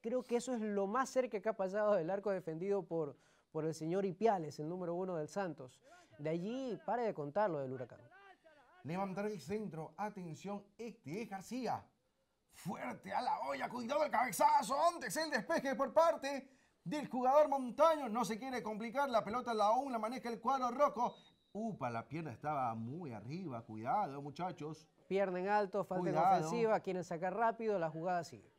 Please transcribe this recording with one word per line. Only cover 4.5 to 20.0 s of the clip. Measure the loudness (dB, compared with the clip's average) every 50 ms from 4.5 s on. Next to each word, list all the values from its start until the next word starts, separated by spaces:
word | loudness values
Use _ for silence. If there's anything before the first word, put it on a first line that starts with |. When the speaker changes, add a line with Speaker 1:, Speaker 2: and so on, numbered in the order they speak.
| -6 -6
Speaker 1:
el | -6 -6
número | -6 -4 -4 -4 -2
uno | -2 -2 -4 -2
del | -4 -4
Santos. | -4 -2 -4 -2 -2 -4 -8 -12 -18 -18 _ _ -20 -20 -20 -20 _ -16 -6
De | -4 -2
allí, | -2 -2 -2 -4 -4 -4 -4 -4 -6 -6 -4
pare | -2 -2 0 0
de | 0 -2
contar | -2 -6 -4 0 0 2 2
lo | 0 -2
del | -4 -4 -6
Huracán. | -8 -10 -12 -12 -20 -20 -20 -20 -20 -20 -20 -20 _ _ -20 -20 -20 -20 -20 -20 -16 -10
Speaker 2:
Levantar | -8 -6 -4 -4 -4 -4 -4 -4
el | -6 -6 -8
centro. | -8 -6 -6 -4 -4 -6 -8 -8 -10 -10 -8
Atención, | -8 -8 -8 -6 -8 -10 -10 -12 -10 -8 -8 -8 -8 -10 _ _
este | _ -12 -12 -12 -12 _ -8 -8 -8 -8
es | -8
García. | -10 -12 -10 -8 -8 -4 -2 -2 -4 -4 -6 _ _ _ _ _ _ _ _ _ _ _ _ _ _
Fuerte | -12 -8 -8 -8 -6 -6 -8 -8 -10 -10 -4 -4
a | -2
la | 0 0 -2 -2
olla, | -2 -4 -4 -4 -4 -6
cuidado | -6 -6 -4 0 2 2 2
el | 4
cabezazo. | 4 2 2 2 2 6 6 8 8 6 4 4 2 4 4 4 4
Antes | 2 -6 -4 -2
el | -2 -2 0
despeje | 0 -2 0 2 0 2 2 0 2
por | 2 0 4 6
parte | 8 8 8 6 2 -2 -4 -4 -4 -6 -10 -20 _ _ _ _ _ _
del | -4 -4 -4 -4
jugador | -2 -2 2 4 6 8 8 8 8
Montaño. | 4 0 0 -4 4 6 6 6 6 4 0
No | -2 0 0 0
se | 0 -2 -4
quiere | -4 -4 -4 -4 -4
complicar, | -4 -6 -4 -6 -4 0 0 0 2
la | 2 2 2
pelota | 2 -4 -4 -2 -2 0
la, | 4 4
aún | 4 4 4 2 -2
la | -4
maneja | -2